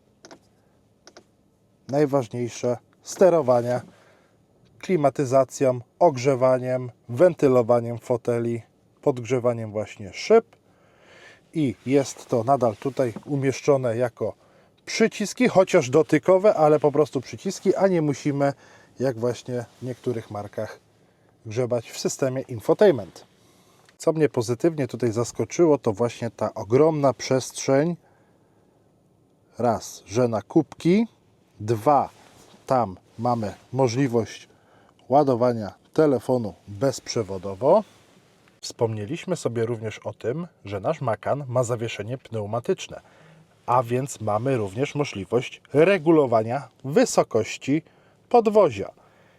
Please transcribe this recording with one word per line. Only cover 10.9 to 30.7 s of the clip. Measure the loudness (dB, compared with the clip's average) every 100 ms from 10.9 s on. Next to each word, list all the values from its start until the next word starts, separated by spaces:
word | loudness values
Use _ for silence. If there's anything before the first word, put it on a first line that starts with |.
| _ _ -20 -20 -20 _
I | -4 -4 -4 -2
jest | 0 0 -6 -4
to | -2
nadal | 2 2 2 -2
tutaj | -6 -4 -4 -6 -8
umieszczone | -4 -2 -2 0 0 0 -2
jako | -4 -4 -8 -8 _ _ _ _ -8
przyciski, | 0 0 0 -8 0 2
chociaż | 4 4 4 4
dotykowe, | 2 2 2 4 4 4
ale | 4 4 4
po | 4
prostu | 2 0 -2
przyciski, | -8 -8 -8 -2 -2 2
a | 2
nie | 2
musimy, | 0 -2 -4 0 -2 -2 -12 -20 _ -6
jak | -4 -2
właśnie | -4 -4 -8 -10 -10 _
w | -12
niektórych | -8 -6 -8 -8
markach, | -12 -10 -10 -10 -12 _ _ _ _ _ _ -10
grzebać | -6 -2 -4 -6
w | -8
systemie | -6 -4 -4 -4
infotainment. | -8 -6 -2 4 4 4 -2 -16 -20 _ _ _ _ _ _ -6
Co | -2
mnie | 2 2
pozytywnie | 2 -4 0 0 0 -4
tutaj | -2 -2
zaskoczyło, | -2 -4 -4 -6 2 4 4
to | 0
właśnie | -2 -2 -4 -10
ta | -4 -6
ogromna | -4 0 4 4 4 0
przestrzeń. | 0 -2 -2 -2 -6 0 2 0 -4 _ _ _ _ _ _ _ _ _ _ _ _ _ _ _ -4
Raz, | -2 -2 -6 -18 -6
że | -2 0
na | -2
kubki. | -2 0 0